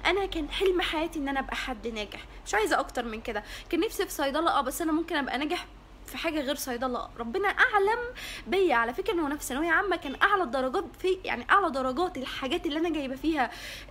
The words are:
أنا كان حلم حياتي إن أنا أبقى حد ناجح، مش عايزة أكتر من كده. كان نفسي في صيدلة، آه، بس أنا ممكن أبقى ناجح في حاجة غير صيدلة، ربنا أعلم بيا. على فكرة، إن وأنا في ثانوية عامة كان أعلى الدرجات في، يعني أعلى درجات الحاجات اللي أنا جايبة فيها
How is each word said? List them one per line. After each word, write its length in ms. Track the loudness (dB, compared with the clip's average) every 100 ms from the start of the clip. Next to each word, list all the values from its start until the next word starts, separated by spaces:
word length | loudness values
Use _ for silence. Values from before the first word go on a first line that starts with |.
| 2
أنا 200 | 2 0
كان 240 | -4 -4
حلم 320 | 0 2 2
حياتي 380 | 0 0 -2 -2
إن 80 | -2
أنا 120 | -2
أبقى 160 | -2 -6
حد 320 | -6 -6 -6
ناجح، 380 | -6 -8 -10 -14 -16 -2
مش 80 |
عايزة 260 | 2 4 2
أكتر 260 | 2 -4 -4
من 160 | -6
كده. 220 | -6 -6 -8 -14 -2
كان 100 | 0
نفسي 260 | 0 0 -4
في 60 |
صيدلة، 380 | 0 0 2 2
آه، 120 | 2
بس 200 | 0 0
أنا 100 | 0
ممكن 240 | 0 0 0
أبقى 220 | 0 -2
ناجح 300 | -2 -2 -6 -16 -20 -18 -12
في 100 | -4
حاجة 240 | -2 0
غير 140 | 0 -2
صيدلة، 540 | -2 -2 -2 -2 -6 -8
ربنا 280 | -4 2 2
أعلم 520 | 6 6 6 4 2 -2 -8 -12 -12 -2
بيا. 280 | 4 6 6
على 180 | 2
فكرة، 200 | 0 0
إن 60 | 0
وأنا 160 | 0 -2
في 80 |
ثانوية 260 | -4 -2 2
عامة 260 | 4 4 0
كان 200 | -2 0
أعلى 220 | 4 4
الدرجات 420 | 2 0 0 0 -4 -4
في، 180 | 0 0
يعني 220 | -2 -4 4
أعلى 200 | 6 6
درجات 460 | 0 -2 0 -2 -2
الحاجات 480 | -8 -6 -2 -2 0
اللي 140 | 0
أنا 100 | 0
جايبة 260 | 0 -2 -2
فيها 360 | 0 2 0 -2 -12 -12 -2